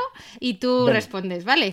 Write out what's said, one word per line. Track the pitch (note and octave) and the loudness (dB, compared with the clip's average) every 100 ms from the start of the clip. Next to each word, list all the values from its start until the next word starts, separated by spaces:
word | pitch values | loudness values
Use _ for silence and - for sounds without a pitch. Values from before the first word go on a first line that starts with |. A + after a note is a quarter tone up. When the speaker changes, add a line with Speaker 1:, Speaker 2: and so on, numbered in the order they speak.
| B4+ - - - | -2 -8 -20 -8
Speaker 1:
y | B3 F#3+ | -6 -2
tú | B3+ B3+ B3 | 0 2 4
Speaker 2:
Venga. | |
Speaker 1:
respondes, | A3 - F#3+ F#3 F3 F#3 | 2 0 -6 -6 -6 0
¿vale? | D4 G#3 | 2 0